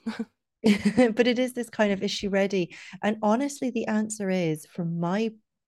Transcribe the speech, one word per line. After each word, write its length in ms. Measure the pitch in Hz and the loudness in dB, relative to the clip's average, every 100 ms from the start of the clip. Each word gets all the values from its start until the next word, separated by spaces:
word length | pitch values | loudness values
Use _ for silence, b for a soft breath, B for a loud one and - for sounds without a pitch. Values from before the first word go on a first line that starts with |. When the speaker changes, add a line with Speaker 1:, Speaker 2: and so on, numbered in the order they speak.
| 226 | -10
Speaker 1:
<laughs> 240 | - 220 _ _ _ | -8 -10 _ _ _
Speaker 2:
<laughs> 520 | 226 202 208 226 247 220 | 2 4 2 4 4 4
But 100 | 247 | 2
it 100 | 240 | 2
is 160 | 254 | 0
this 160 | 247 226 | -4 -6
kind 220 | - 208 | 0 0
of, 100 | 196 | 2
"Is 80 | 196 | -2
she 160 | - 202 | -4 0
ready?" 480 | 196 196 196 170 B B 185 | 0 2 0 -2 B B -4
And 160 | - 220 | -2 0
honestly, 480 | 214 226 285 285 262 | 0 2 0 -4 -4
the 160 | 226 - | -2 -2
answer 420 | 214 214 - 196 | -2 -2 -4 -2
is, 360 | 185 165 156 - | 0 0 -2 -6
from 340 | - 170 170 | -6 -4 -2
my 320 | 170 196 226 220 _ _ | -2 0 -2 -6 _ _